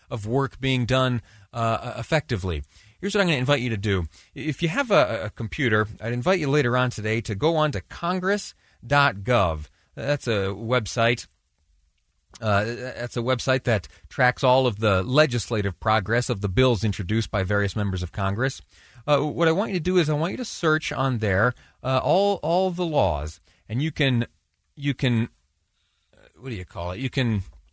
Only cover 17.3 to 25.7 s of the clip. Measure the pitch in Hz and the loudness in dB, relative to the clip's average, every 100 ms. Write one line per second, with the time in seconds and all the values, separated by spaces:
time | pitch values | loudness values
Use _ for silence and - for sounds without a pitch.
17.3 | 104 92 104 101 110 101 92 87 - 98 | -2 0 0 0 0 -2 -2 -4 -2 -2
18.3 | 98 135 - - _ - 123 - 143 147 | -2 -4 -6 -14 _ -20 -10 0 0 0
19.3 | 110 165 165 339 190 160 185 151 151 170 | 0 2 2 0 -2 0 2 2 0 -2
20.3 | 220 247 - 165 156 - - 135 120 104 | -4 -8 -4 0 0 -2 -2 -2 0 0
21.3 | 92 120 - _ _ 127 131 117 175 202 | 2 2 0 _ _ -4 -2 0 2 2
22.3 | 202 160 175 190 175 175 147 98 73 76 | 0 0 0 0 -2 -2 2 2 0 -4
23.3 | - _ _ - 113 156 - 139 120 120 | -10 _ _ -6 -4 -2 0 2 2 0
24.3 | _ _ _ _ - 139 131 131 117 120 | _ _ _ _ -8 -4 -2 0 0 -2
25.3 | _ _ _ _ | _ _ _ _